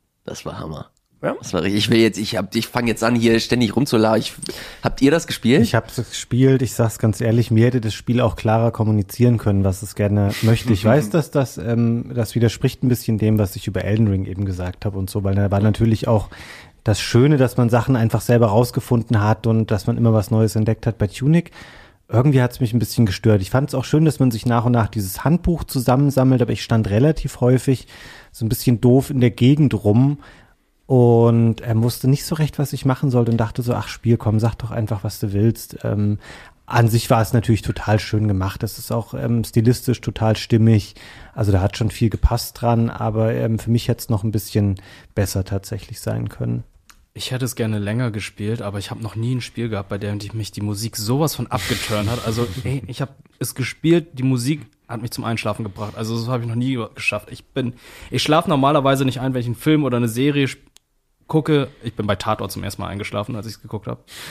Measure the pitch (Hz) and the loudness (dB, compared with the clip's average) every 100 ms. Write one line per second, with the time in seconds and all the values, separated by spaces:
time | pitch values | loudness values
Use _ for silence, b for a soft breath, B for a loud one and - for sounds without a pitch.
0 | _ _ - - - - 80 78 - _ | _ _ -16 -12 -12 -10 -10 -12 -16 _
1 | _ - 175 302 - 90 92 104 - 117 | _ -10 -8 -8 -6 -4 0 0 2 4
2 | 113 95 104 98 95 113 - 123 117 107 | 4 0 -6 -4 -4 -4 -4 -2 -2 0
3 | 113 120 117 113 - 120 110 117 143 113 | 0 2 4 2 2 0 2 0 2 2
4 | 110 110 - - - B B B 123 - | 4 2 -2 -10 -14 B B B -4 2
5 | 139 160 - - 113 127 113 113 - - | 4 2 -2 -2 2 4 4 0 -2 -8
6 | - - - 120 131 135 120 - 113 - | -8 -10 -2 2 4 4 0 0 -2 0
7 | 110 - 117 120 110 110 120 123 110 - | -2 0 0 2 2 4 4 2 -2 -6
8 | - 120 117 - 113 113 117 113 107 107 | -2 0 0 0 0 2 2 0 0 0
9 | 98 - 120 113 107 101 95 92 101 - | 0 2 2 2 2 2 0 -2 -6 -2
10 | 101 104 101 - 113 113 123 101 113 143 | 0 2 0 0 2 2 0 0 4 2
11 | 107 170 - 147 127 - 113 117 117 117 | 2 -2 0 -2 -2 -4 -4 0 0 0
12 | - 123 107 120 113 - 131 - 127 120 | -4 -4 -2 0 0 0 -4 0 -2 0
13 | - 107 110 107 98 104 - 95 98 107 | -2 0 2 2 0 -4 -8 -6 -2 0
14 | 107 95 95 95 98 90 90 - 107 98 | 2 0 -4 -6 -6 -4 -8 -6 -6 -6
15 | 98 104 98 98 101 101 107 - 113 107 | -6 -2 0 2 2 2 2 2 2 2
16 | - 110 - B B B B B - 101 | 2 0 0 B B B B B -2 -2
17 | - 117 143 143 123 - 117 120 120 127 | 2 4 6 4 2 2 2 2 2 2
18 | 113 110 - 120 113 110 123 131 - 120 | 2 0 2 4 4 2 2 -2 0 0
19 | - 113 104 110 117 113 107 107 - 120 | 2 2 2 0 2 0 0 -2 -2 2
20 | 117 110 - 110 110 110 107 110 117 - | 4 2 2 2 2 0 0 0 -2 -2
21 | - - 135 170 - B B B B B | -4 -2 2 2 0 B B B B B
22 | - 110 143 131 123 - 120 117 104 - | -2 2 4 4 2 0 0 0 0 2
23 | 107 - 110 104 92 127 147 131 - 151 | 2 2 2 2 2 -2 0 -4 0 2
24 | 160 - 131 113 123 117 120 120 104 107 | 4 2 0 0 0 0 2 2 0 -2
25 | 95 - 135 175 180 165 - 135 127 127 | -6 -2 0 2 2 -2 -2 -2 2 2
26 | 143 131 131 127 117 117 - 113 98 104 | 2 4 4 4 2 -2 0 0 2 2
27 | 147 156 139 - 123 127 - 127 - B | 2 2 -4 0 2 2 2 -2 -4 B
28 | B B B - 113 123 131 113 123 131 | B B B -6 -4 -2 0 2 4 4
29 | 131 135 120 - 123 147 139 104 104 113 | 2 2 2 4 4 6 4 2 2 4
30 | 139 143 B B B B _ _ - 127 | 4 0 B B B B _ _ 0 4
31 | 120 117 117 117 117 113 120 110 123 - | 6 6 6 6 4 0 -2 0 0 0
32 | 131 139 - 160 147 - 139 135 131 127 | 0 0 0 -2 -2 -2 -4 -2 0 0
33 | 139 123 117 117 110 - 120 117 - - | 2 2 2 0 -2 -4 -4 -4 -6 -4
34 | 113 117 110 107 113 - 110 117 107 104 | 0 2 2 2 0 -2 -6 -4 -4 -4
35 | 107 - 104 101 113 110 - - 117 104 | -6 -6 -4 2 2 0 -8 -8 -4 0
36 | 104 107 B B B B - 120 117 113 | 0 -2 B B B B -2 2 4 2
37 | - 120 107 120 110 107 - - - 104 | 2 2 2 0 2 0 -2 -6 0 0
38 | - 107 107 95 95 - 110 - - 117 | 0 -2 0 0 -2 -6 -10 -8 -6 -6
39 | - 131 123 117 - 120 113 120 - 117 | -6 -6 -2 -2 0 2 2 2 0 -2
40 | - - 110 107 - 113 113 107 - - | -4 -2 0 0 2 4 6 4 2 -14
41 | B B B - 101 95 98 - 110 - | B B B -4 2 2 2 -2 -4 0
42 | 113 - - 120 - - 117 117 117 - | -2 2 2 2 -6 -4 0 2 0 -2
43 | 117 110 110 123 117 110 110 117 - 117 | -4 0 0 0 -2 -2 0 0 0 -4
44 | - 104 107 104 - 107 101 95 B B | -2 -2 -2 -4 -2 0 0 -2 B B
45 | B - 95 98 92 98 - 104 - 113 | B -4 -2 -2 -4 -6 -8 -12 -12 -12
46 | 110 113 110 - 120 120 - _ _ _ | -8 -6 -6 -6 -6 -6 -10 _ _ _
47 | _ 104 - 127 127 - 110 107 101 117 | _ -12 -8 -6 -6 -4 -4 -2 -4 -4
48 | 123 107 - - 104 117 101 101 - 113 | -4 -6 -10 -8 -6 -6 -6 -8 -10 -10
49 | 110 110 120 127 - - 117 101 - 101 | -10 -6 -4 -4 -6 -8 -6 -6 -6 -8
50 | 104 101 101 110 104 - 104 101 113 - | -6 -8 -8 -10 -8 -6 -6 -6 -8 -6
51 | 107 135 160 - 117 123 - 113 - 107 | -2 0 -2 -4 -6 -6 -4 -4 -2 -2
52 | 107 123 113 110 117 87 123 135 - 120 | -2 -2 -4 -4 -4 -4 -6 -6 -8 -10
53 | 135 - _ - 127 - 123 - 156 170 | -10 -12 _ -10 -8 -6 -8 -2 2 2
54 | 156 123 131 127 127 156 - _ - 117 | 0 -4 0 0 0 -4 -8 _ -14 -10
55 | 117 - 113 113 107 101 107 95 104 107 | -10 -8 -6 -4 -4 -4 -6 -8 -10 -8
56 | 110 117 117 127 117 117 131 127 110 - | -6 -4 -4 -4 -4 -2 -2 -4 -6 -8
57 | - 104 - - - 135 120 - B B | -6 -6 -8 -20 -10 -6 -6 -8 B B
58 | B 131 - 156 175 143 135 151 135 135 | B -2 2 2 4 2 2 2 2 2
59 | 135 120 131 127 120 113 151 151 135 120 | 0 -2 -4 -4 -4 -2 2 2 2 0
60 | 120 117 143 143 135 - _ _ _ _ | 0 0 0 0 -2 -4 _ _ _ _
61 | _ _ - 156 156 147 127 - 117 - | _ _ -2 0 2 0 0 -8 -10 -6
62 | 104 98 107 107 101 98 95 - 87 101 | -2 -2 -2 -4 -4 -8 -10 -8 -10 -8
63 | - 104 104 113 110 - 104 107 123 120 | -8 -8 -8 -10 -12 -16 -12 -12 -10 -14
64 | _ B B | _ B B